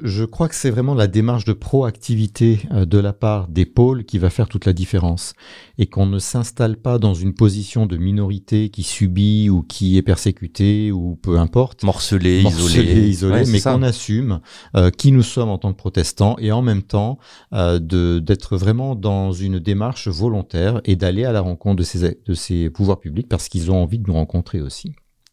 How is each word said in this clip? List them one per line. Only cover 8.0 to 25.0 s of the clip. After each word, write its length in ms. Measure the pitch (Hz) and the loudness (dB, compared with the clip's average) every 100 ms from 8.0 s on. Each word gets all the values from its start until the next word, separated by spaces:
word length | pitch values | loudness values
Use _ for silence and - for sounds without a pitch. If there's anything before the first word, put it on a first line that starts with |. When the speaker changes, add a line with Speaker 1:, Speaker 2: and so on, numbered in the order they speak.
| 92 104 98 101 - 107 107 | -2 0 -2 -4 -2 0 0
Speaker 1:
qui 140 | 101 | -4
subit 680 | - - 98 90 104 107 104 | -6 -2 0 2 2 4 4
ou 140 | 90 | 2
qui 340 | 80 - 95 95 | 0 -4 2 2
est 60 | |
persécutée 880 | 92 87 101 - 85 - 101 104 107 | 2 0 0 -4 -6 0 2 2 0
ou 240 | 95 87 82 | -2 -4 -6
peu 240 | 92 85 | 0 2
importe. 420 | 82 123 127 - | 2 2 0 -2
Speaker 2:
Morcelée, 640 | 98 - - 95 90 90 | -2 -2 0 0 2 4
Speaker 1:
Morcelée, 400 | 101 82 87 82 | 2 2 0 2
Speaker 2:
isolée. 240 | 85 87 104 | 4 4 4
Speaker 1:
isolée, 240 | 90 95 | 2 0
Speaker 2:
Ouais, 120 | 113 131 | 2 2
c'est 60 | |
Speaker 1:
mais 80 | 101 | 0
Speaker 2:
ça. 140 | 131 | 2
Speaker 1:
qu'on 80 | 127 | 0
assume, 600 | 131 - - 110 131 85 - - - 95 | 0 -2 -4 -2 -2 -4 -8 -20 -4 2
euh, 160 | 90 | 2
qui 200 | - 139 | 4 4
nous 120 | 131 | 6
sommes 260 | 110 127 110 | 4 0 -2
en 80 | 95 | -2
tant 140 | 101 | -4
que 40 | 98 | -4
protestants 580 | 98 92 - - 104 - | -4 -4 -4 0 0 2
et 140 | 107 | -2
en 100 | 113 | 0
même 220 | 123 98 | 0 -2
temps, 340 | - 104 110 139 - - - | -2 -2 -2 -6 -12 -20 -8
euh, 260 | 107 87 87 | -2 0 0
de, 400 | 82 90 87 85 | 0 0 2 0
d'être 380 | 80 98 - 92 | 0 -2 -2 -2
vraiment 360 | 95 117 135 | 0 0 -2
dans 380 | 113 104 98 95 | -4 -2 -2 -2
une 260 | 90 98 92 | -4 -4 -4
démarche 500 | 82 101 117 - 101 | -2 -2 -2 -6 -6
volontaire 760 | 80 117 104 - 82 95 117 - | -2 -2 -2 -4 -2 0 0 0
et 100 | 90 | 0
d'aller 300 | 92 95 127 | 0 0 0
à 60 | |
la 100 | 107 | 0
rencontre 360 | 90 87 101 92 | -2 -4 -2 0
de 60 | |
ces, 380 | 85 87 87 - | 0 0 -2 -2
de 100 | - 85 | -6 -6
ces 340 | - 85 82 | -2 -2 -2
pouvoirs 300 | 80 98 92 | 0 0 0
publics 280 | 82 82 123 | -4 -8 -4
parce 220 | 123 - | -6 -4
qu'ils 220 | 92 85 | -4 0
ont 100 | 95 | 0
envie 160 | 85 113 | 0 -2
de 80 | 98 | -2
nous 80 | |
rencontrer 480 | 80 78 87 - 90 | -2 -2 -4 -4 -6
aussi. 320 | 69 - 175 - | -8 -10 -14 -16